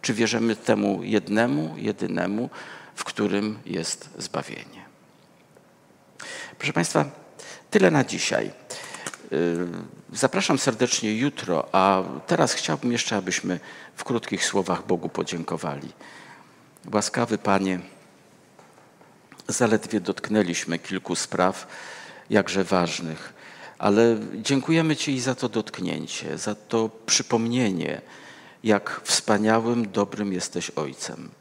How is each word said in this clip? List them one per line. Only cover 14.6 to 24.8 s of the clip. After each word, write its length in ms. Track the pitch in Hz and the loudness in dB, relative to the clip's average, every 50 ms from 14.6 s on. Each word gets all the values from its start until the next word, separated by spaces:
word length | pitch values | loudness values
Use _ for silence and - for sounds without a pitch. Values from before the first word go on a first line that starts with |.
| 92 92 90 82 - | 0 0 -2 -4 0
Bogu 220 | - 90 85 82 85 | 0 0 0 0 -6
podziękowali. 840 | - - 87 - 90 85 80 - 90 80 - 82 73 71 - - - - - - - - - - - - - - - - - _ _ - - - 101 | -4 -4 -4 -4 -4 -6 -4 -6 -6 -4 -4 -6 -6 -8 -10 -14 -16 -18 -20 -20 -20 -20 -20 -20 -20 -20 -20 -20 -20 -20 -20 _ _ -20 -12 -2 -2
Łaskawy 440 | 104 101 - - 120 120 113 113 | -2 0 0 -2 -2 0 0 -2
Panie, 420 | 98 - 104 98 95 98 95 92 90 87 - - - - - _ _ _ _ _ _ _ _ _ - - - - - - - _ _ - - _ _ _ _ - - - | -2 2 2 2 4 2 0 -2 -4 -6 -12 -20 -20 -20 -20 _ _ _ _ _ _ _ _ _ -20 -20 -20 -20 -20 -20 -20 _ _ -20 -20 _ _ _ _ -20 -14 -8
zaledwie 520 | - - - 123 110 110 107 - - - 104 | -6 2 2 4 4 4 2 2 0 -2 -2
dotknęliśmy 800 | 90 101 95 - - - 107 107 98 87 82 - - - 85 85 | 0 0 -4 -4 -2 0 2 2 2 2 0 -4 -2 -4 -4 -4
kilku 360 | - - 95 92 - - 87 | -4 -6 -8 -6 -4 -4 -4
spraw, 520 | - - - - 90 90 92 95 - - - - - - - - - - - - - - _ | -4 -2 -2 2 4 4 4 2 -2 -12 -14 -16 -16 -16 -16 -16 -16 -16 -18 -20 -20 -6 _
jakże 340 | 110 107 95 - - 98 92 | 2 2 2 4 0 0 2
ważnych, 680 | 85 98 90 87 85 80 - 85 80 80 - - - - - - - - - - - - | 2 4 2 2 2 -2 -6 -6 -8 -8 -10 -12 -16 -18 -20 -20 -20 -20 -18 -20 -20 -10
ale 400 | _ - 101 101 110 117 117 113 107 107 - - | _ 2 4 6 8 6 6 4 2 -2 -6 -8
dziękujemy 600 | 104 107 - 139 135 127 - 165 165 | -6 0 0 0 2 2 4 2 4